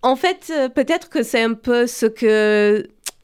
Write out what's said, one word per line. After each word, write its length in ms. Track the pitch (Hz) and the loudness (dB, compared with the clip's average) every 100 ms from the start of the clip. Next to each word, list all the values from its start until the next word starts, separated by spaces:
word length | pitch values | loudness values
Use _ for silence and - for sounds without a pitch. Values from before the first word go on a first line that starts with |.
en 140 | 254 262 | -2 0
fait, 360 | 359 370 - 311 | -2 -4 -6 -4
euh, 140 | 262 | -2
peut-être 400 | 269 262 349 - | -2 -2 -2 -4
que 140 | 311 | -6
c'est 180 | 226 233 | -2 0
un 100 | 226 | 0
peu 340 | 226 247 240 240 | -2 -2 0 0
ce 180 | - 220 | 0 -2
que 800 | 220 226 214 214 208 208 214 - _ - - | 0 2 2 2 2 2 2 -2 _ -16 -16